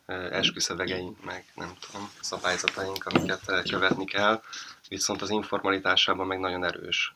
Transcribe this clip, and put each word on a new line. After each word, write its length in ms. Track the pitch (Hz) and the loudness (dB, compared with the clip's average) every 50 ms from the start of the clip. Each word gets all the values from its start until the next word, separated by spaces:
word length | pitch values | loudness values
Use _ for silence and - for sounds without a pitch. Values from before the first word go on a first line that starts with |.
| _ | _
ö, 280 | - 92 92 90 90 - | -8 -8 -6 -6 -4 0
esküszövegeink, 880 | 95 95 - - - - - 90 85 92 90 92 92 92 90 - - 95 | 2 2 2 0 0 -2 -2 -2 -2 -2 -2 -2 -4 -4 -6 -10 -12 -12
meg 200 | 92 92 92 - - - | -10 -10 -12 -12 -14 -12
nem 180 | 90 87 87 92 - | -10 -10 -10 -10 -12
tudom, 300 | - - - 101 101 101 - - | -14 -12 -10 -10 -10 -10 -12 -10
szabályzataink, 840 | - - 95 92 - 90 90 90 - - - - 95 95 98 - - | -8 -6 -6 -2 0 0 0 2 2 0 0 0 0 -2 -4 -4 0
amiket, 360 | 92 90 87 95 95 95 92 - | 2 2 4 4 2 -2 -2 -2
ö, 140 | - 95 90 82 - | 0 0 0 0 0
követni 360 | 101 95 95 95 - 95 95 | 2 4 4 4 4 2 -2
kell, 360 | 95 - 98 104 104 110 110 - - - - - - - - - | -2 2 4 4 4 4 4 0 -8 -14 -12 -12 -14 -16 -18 -14
viszont 340 | - 98 92 - - 101 87 | -8 -6 -2 -2 -2 -2 -2
az 80 | 101 98 | -2 0
informalitásában 1000 | 107 107 101 - - 98 - 98 98 95 95 95 92 95 - - 95 92 95 | 0 0 0 0 -2 0 2 2 2 2 4 4 4 4 6 4 4 2 2
meg 120 | 95 95 92 | -2 -2 0
nagyon 240 | 92 92 90 90 90 | 0 0 0 0 0
erős. 520 | 87 - - - 87 87 - - - - | -2 -2 -2 -4 -2 -2 0 -2 -2 -4